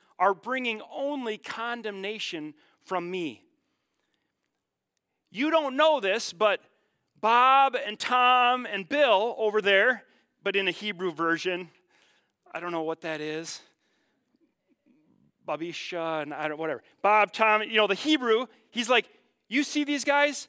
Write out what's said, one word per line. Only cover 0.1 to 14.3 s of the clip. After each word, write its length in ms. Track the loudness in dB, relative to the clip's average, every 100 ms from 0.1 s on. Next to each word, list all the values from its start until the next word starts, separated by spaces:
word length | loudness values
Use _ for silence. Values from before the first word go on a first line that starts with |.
| 0
are 140 | 0
bringing 480 | 0 -4 -4 -4 -6 -10
only 460 | -8 -6 -4 -6 -8
condemnation 1160 | -10 -10 -8 -8 -8 -8 -8 -8 -8 -8 -10 -14 _ _
from 260 | -6 -6 -4
me." 360 | -6 -6 -10 _ _ _ _ _ _ _ _ _ _ _ _ _ _ _ _ _ _ _
You 200 | -4 0
don't 260 | 2 0 2
know 240 | 2 2
this, 340 | 0 -2 -4
but 280 | 0 0 0 _ _ _ _ _ _
Bob 560 | 2 4 6 6 4 0
and 240 | -8 -8
Tom 680 | -2 2 4 6 4 2 -4
and 220 | -8 -2
Bill 480 | 2 4 4 2 -2
over 240 | 0 2
there, 440 | 4 4 4 0 _ _ _ _
but 120 | -4 -2
in 120 | -2
a 40 |
Hebrew 400 | -4 -6 -6 -6
version, 580 | -2 0 0 -2 -6 -8 _ _ _ _ _ _ _ _
I 80 | -12
don't 120 | -6
know 100 | -4
what 200 | -4 -6
that 200 | -8 -8
is. 400 | -8 -8 -10 -14 _ _ _ _ _ _ _